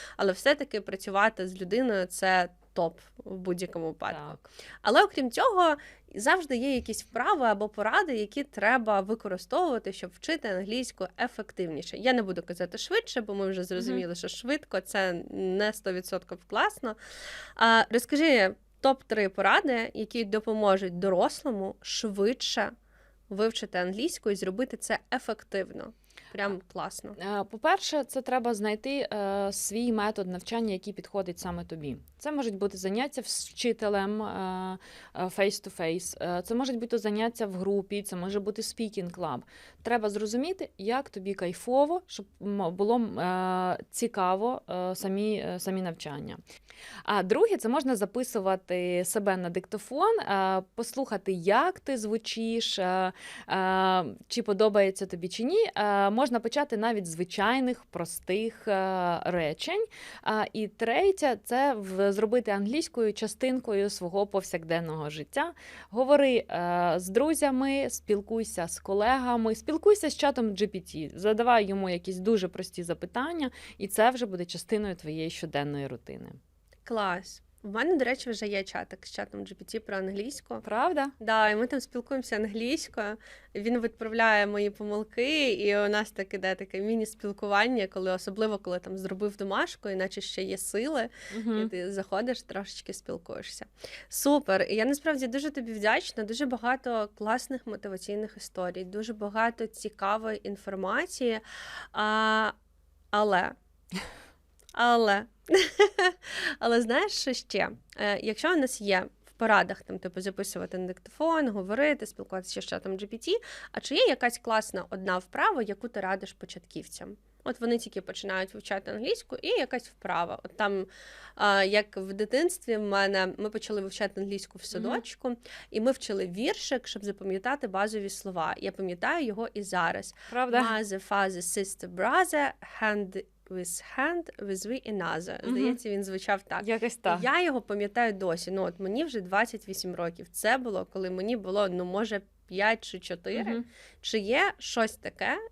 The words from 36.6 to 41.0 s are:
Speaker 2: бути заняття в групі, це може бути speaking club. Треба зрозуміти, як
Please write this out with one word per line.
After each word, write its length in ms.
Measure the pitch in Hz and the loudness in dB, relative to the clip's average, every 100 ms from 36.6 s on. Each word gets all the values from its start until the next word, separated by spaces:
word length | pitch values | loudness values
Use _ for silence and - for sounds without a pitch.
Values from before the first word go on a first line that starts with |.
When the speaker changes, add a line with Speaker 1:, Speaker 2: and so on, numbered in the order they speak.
| 269 240 | 0 -2
Speaker 2:
бути 200 | 233 233 | -2 0
заняття 480 | 208 208 233 233 208 | 0 0 0 -2 -4
в 60 | |
групі, 500 | 180 196 202 190 202 | -2 0 0 0 -4
це 140 | 208 180 | -4 -6
може 240 | 185 208 | -2 -2
бути 220 | 202 214 | -2 -4
speaking 480 | - - 220 202 175 | -6 -4 -6 -4 -6
club. 280 | 180 160 123 - - - - | -6 -4 -4 -8 -20 -20 -10
Треба 280 | 233 240 214 | -2 0 0
зрозуміти, 600 | 208 214 240 320 381 302 - | -2 -2 -2 -2 -4 -8 -6
як 320 | 196 254 | -2 -2